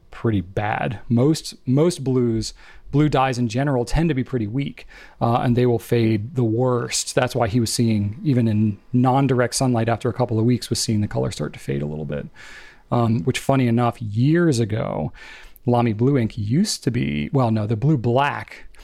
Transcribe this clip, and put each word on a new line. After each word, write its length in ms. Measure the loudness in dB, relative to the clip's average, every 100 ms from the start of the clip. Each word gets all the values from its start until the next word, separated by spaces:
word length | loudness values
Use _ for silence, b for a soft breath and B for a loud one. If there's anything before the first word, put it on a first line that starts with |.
| -20
pretty 300 | -4 0 0
bad. 600 | -2 -4 -2 -2 -4 -6 -2
Most, 440 | 2 2 0 -6 -8 -2
most 360 | 2 2 0
blues, 520 | -2 0 0 -2 -6 B B B -4
blue 200 | 0 2
dyes 260 | 2 0 0
in 100 | -2
general 360 | 0 0 0
tend 240 | 0 0 2
to 60 |
be 100 | 0
pretty 220 | -2 -4 -4
weak, 400 | -4 -6 -10 -18 B B -2
uh, 160 | 0 2
and 140 | 2 4
they 100 | 4
will 120 | 2
fade 560 | 0 2 2 0 -2 -2
the 80 |
worst. 680 | 0 2 0 0 -2 -6 -4
That's 200 | -2 0
why 140 | 0 0
he 120 | 2
was 100 | 0
seeing, 480 | 0 2 2 0 -2
even 260 | 0 2 2
in 300 | 2 0 -2 -2
non-direct 600 | 2 4 4 4 2 0
sunlight 360 | 0 0 2 0
after 180 | 0 -2
a 40 |
couple 240 | -2 0 2
of 80 | 2
weeks, 240 | 2 0
was 80 | -4
seeing 240 | 0 0
the 60 | 0
color 220 | -2 -4
start 220 | -4 -8
to 40 | -8
fade 240 | -6 -4
a 40 | -4
little 180 | -6 -6
bit. 200 | -8 -10 B B B B B -4
Um, 320 | 0 2 2
which, 140 | 0 -2
funny 280 | 0 2 2
enough, 340 | 2 0 -2
years 600 | -4 0 2 4 4 2
ago, 520 | 0 -2 -2 -4 -6 B B B B B 0
Lamy 280 | 2 2
blue 240 | 2 2 2
ink 180 | 0 -2
used 480 | 0 0 0 -2
to 60 | -4
be, 400 | -2 -2 -2 0
well, 180 | 0 2
no, 160 | 0 0
the 80 | 0
blue 200 | 2 2
black 680 | 2 2 2 -2 -10 -16 -20 B